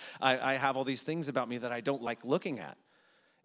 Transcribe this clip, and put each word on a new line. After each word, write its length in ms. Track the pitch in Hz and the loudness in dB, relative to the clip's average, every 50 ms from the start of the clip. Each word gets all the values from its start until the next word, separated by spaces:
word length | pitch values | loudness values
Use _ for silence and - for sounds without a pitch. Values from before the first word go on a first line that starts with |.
| - - - - | -14 -14 -6 2
I, 340 | - 135 127 127 117 131 135 | 4 4 4 4 4 2 2
I 0 | |
have 200 | 131 135 139 131 | 4 2 2 2
all 80 | 131 135 | 2 0
these 200 | 135 135 - - | 0 -2 -2 -2
things 240 | - 156 170 156 | -2 -2 -2 -2
about 200 | 139 127 131 120 | 0 0 0 0
me 120 | 117 123 120 | 0 -4 -4
that 120 | 120 120 | -2 -4
I 100 | 120 117 | -4 -2
don't 200 | 107 139 139 123 | 0 0 -2 0
like 240 | 117 117 117 - - | -2 -4 -4 -4 2
looking 340 | 123 143 185 - 190 139 104 | 2 2 2 2 -2 -4 -4
at. 180 | 82 69 - - _ _ _ _ _ _ _ _ _ _ _ _ | -6 -10 -12 -16 _ _ _ _ _ _ _ _ _ _ _ _